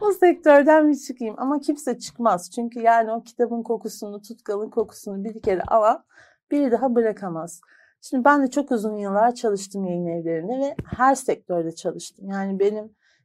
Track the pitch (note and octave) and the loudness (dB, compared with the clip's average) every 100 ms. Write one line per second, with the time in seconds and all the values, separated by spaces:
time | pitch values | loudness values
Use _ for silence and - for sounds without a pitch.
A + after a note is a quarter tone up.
0 | G#4 F#4 F4 - D#4 C#4+ C#4+ D#4 D4+ C4+ | 0 4 4 4 6 8 8 6 6 2
1 | - B3 A3+ - C4 D4 C#4+ D4 C4 B3 | -4 -10 -8 -6 -4 -2 -4 -4 -4 -6
2 | - - A#3 F3+ - - A#3 A#3 A3+ A#3 | -8 -2 0 0 -4 -8 -8 0 4 4
3 | A3 A#3 A3 - A#3 A#3 A#3 A3+ G#3+ - | 2 -4 -6 -4 -2 -2 -4 -6 -6 -12
4 | G#3 G#3 G#3 A3+ - G3+ A3 A#3 G#3+ - | -12 -12 -16 -14 -8 -6 -4 -4 -4 -8
5 | G#3 G3 G#3+ A3 G#3+ F3+ - A3+ G#3+ D4 | -12 -8 -8 -6 -2 -2 0 2 2 0
6 | _ _ _ _ - D4 C4+ A3 C4 A#3 | _ _ _ _ -4 -2 0 0 0 0
7 | A3 G3+ F#3+ E3 E3+ - _ _ _ _ | 0 -2 -8 -8 -10 -16 _ _ _ _
8 | - C4 C4+ C#4+ C4 D4 C#4+ A#3+ G#3+ G#3+ | -6 2 4 4 2 -2 -2 -2 -4 -6
9 | G3+ G3+ A#3 A#3+ A3+ G3+ G3 G3 F#3 F3 | -2 2 2 0 -2 -2 -6 -8 -4 -4
10 | F3 E3+ E3 E3 F3+ C4 C#4 - - - | -4 -6 -4 -4 -4 -4 -6 -6 -8 0
11 | C4 C4+ - - - F3 E3 D#3+ F3+ E3+ | 2 2 -2 -4 -4 -4 -4 -6 -8 -8
12 | - - G3 G3 G3 F#3+ G3+ G#3+ A3 _ | -12 -14 -8 -6 -4 0 0 0 -10 _
13 | _ _ | _ _